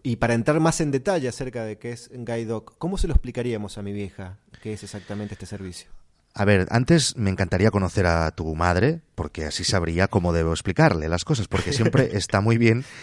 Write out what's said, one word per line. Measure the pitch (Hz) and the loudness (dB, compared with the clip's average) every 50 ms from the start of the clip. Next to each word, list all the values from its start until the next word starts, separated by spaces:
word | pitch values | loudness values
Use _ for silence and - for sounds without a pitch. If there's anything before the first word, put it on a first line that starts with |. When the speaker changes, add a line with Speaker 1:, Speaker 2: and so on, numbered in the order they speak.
Speaker 1:
y | - 127 117 - | -6 -6 -2 -2
para | 127 113 117 | 0 0 0
entrar | 117 110 - 151 160 | 0 2 2 2 2
más | 160 170 156 - | 2 2 2 0
en | 165 147 | 0 -2
detalle | 139 135 123 202 190 170 131 123 | -2 -2 0 0 0 0 -2 -4
acerca | 110 - 135 127 120 123 113 | -6 -6 -10 -8 -8 -8 -8
de | 110 107 - | -8 -8 -10
qué | - 120 | -10 -12
es | 120 117 - - - | -12 -12 -14 -18 -16
Guide | 123 120 113 117 117 117 | -12 -8 -6 -6 -6 -4
Dog, | 110 117 110 107 - - _ | -4 -6 -6 -8 -10 -12 _
¿cómo | 156 170 196 185 | -6 -6 -2 -2
se | - 170 | 0 0
lo | 147 | 2
explicaríamos | - - 127 120 123 120 123 117 107 104 98 - 104 | 0 0 -2 -4 -4 -4 -4 -4 -4 -6 -8 -10 -10
a | |
mi | 101 101 101 | -10 -8 -6
vieja | 104 101 95 - - 95 90 95 - _ _ - - | -6 -8 -8 -10 -12 -14 -14 -16 -18 _ _ -20 -14
qué | - 110 107 | -12 -10 -10
es | 101 - | -10 -12
exactamente | 101 - 104 90 - 104 101 107 101 104 | -14 -14 -14 -12 -10 -10 -8 -8 -10 -10
este | - 98 | -12 -12
servicio? | 92 104 95 95 92 90 - - - - - - _ _ _ _ _ _ | -14 -12 -12 -12 -12 -12 -14 -16 -18 -20 -20 -20 _ _ _ _ _ _
Speaker 2:
A | - 101 | 0 4
ver, | 101 104 95 92 - | 6 6 6 4 4
antes | - 117 127 - 170 165 131 - - - | 2 2 4 6 4 4 4 2 -2 -2
me | 107 98 | 0 0
encantaría | 95 92 98 85 - 90 98 110 | 0 0 0 0 2 4 4 4
conocer | 107 101 95 87 - 107 92 | 4 2 0 0 0 2 2
a | 87 85 82 80 80 | 4 4 4 2 0
tu | - - 80 80 80 | -2 -4 -6 -4 -2
madre, | 78 85 90 87 90 104 143 165 165 - _ _ | 0 2 2 4 4 2 2 0 -2 -8 _ _
porque | - 82 76 - - 78 | -8 -8 -8 -6 -8 -8
así | 76 - - - | -8 -6 -6 -2
sabría | - - 95 85 82 82 87 95 98 | 0 0 0 0 0 2 2 2 2
cómo | - 101 85 87 | 2 2 2 2
debo | 85 82 80 80 82 | 2 2 2 0 0
explicarle | - - 98 90 - 156 156 101 82 76 80 | -2 -2 -2 2 4 4 4 4 2 0 -2
las | 82 87 - | -2 -2 -2
cosas, | - 156 117 98 - | -2 -2 -2 -2 -2
porque | - 92 - 90 - | -2 -2 -2 -2 0
siempre | 120 113 - - - 131 - | 0 2 4 4 4 2 2
Speaker 1:
<laughs> | - 104 | 0 -4
Speaker 2:
está | - - - 98 | -2 0 0 2
muy | 101 113 113 113 | 2 2 2 4
bien | 117 113 113 120 135 - - - | 4 4 4 2 0 -6 -14 -18